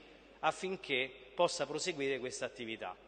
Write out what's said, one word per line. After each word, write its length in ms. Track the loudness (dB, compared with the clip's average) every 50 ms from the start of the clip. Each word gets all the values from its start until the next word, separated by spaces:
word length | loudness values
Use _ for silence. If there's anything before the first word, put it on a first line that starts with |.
| -8 -14 -20 -20 -20 -20 -12 0
affinché 720 | 0 0 0 2 -2 -4 -4 -4 0 2 2 2 2 0 -4 -12 -18 -12 2
possa 320 | 4 4 4 6 2 -2
proseguire 540 | -2 -2 -2 -2 -2 0 0 0 0 0 0
questa 260 | -2 -4 -4 -2 -4
attività. 500 | -4 -4 -6 -6 -4 -4 -4 -6 -8 -8 -10 -16